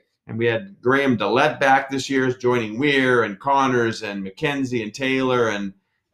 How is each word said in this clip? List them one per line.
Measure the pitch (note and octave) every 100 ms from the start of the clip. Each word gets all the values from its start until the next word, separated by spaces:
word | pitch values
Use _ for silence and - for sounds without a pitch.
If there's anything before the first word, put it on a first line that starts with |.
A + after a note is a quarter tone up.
| _ _ -
And | A2+
we | A#2
had | A2+ G2 -
Graham | A#2+ C3+ C#3 A2+
Dillette | G2+ A#2+ - B2
back | C#3 C3+ -
this | C3+ B2+
year, | C3+ C3
joining | B2 B2 B2 A2 A2
Weir | D3 C#3 C3 B2
and | G#2+ G2
Connors | C#3 C#3 C3 B2 A#2 G#2
and | G#2+ G2+ F#2+
McKenzie | - D3+ C#3+ B2+ A#2+
and | G#2
Taylor | G#2 C3 C3 C3 B2 A2
and, | G#2 G2 - _ _ _